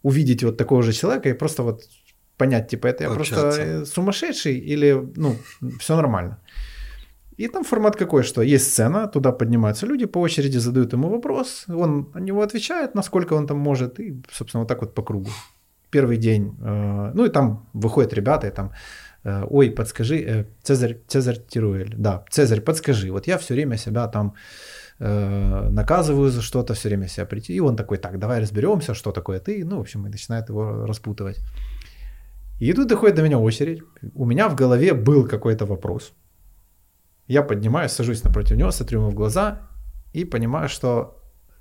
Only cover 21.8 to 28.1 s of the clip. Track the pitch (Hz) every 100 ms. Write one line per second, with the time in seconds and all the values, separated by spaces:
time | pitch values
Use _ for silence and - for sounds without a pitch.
21.8 | 95 110 107 90 - - 131 107 160 160
22.8 | 147 113 95 95 165 175 180 127 147 110
23.8 | - 110 113 107 104 - - - - -
24.8 | - _ 107 104 98 101 98 - 104 101
25.8 | - 175 156 139 139 120 113 127 117 113
26.8 | 107 101 92 - 92 101 - 180 151 113
27.8 | 107 101 92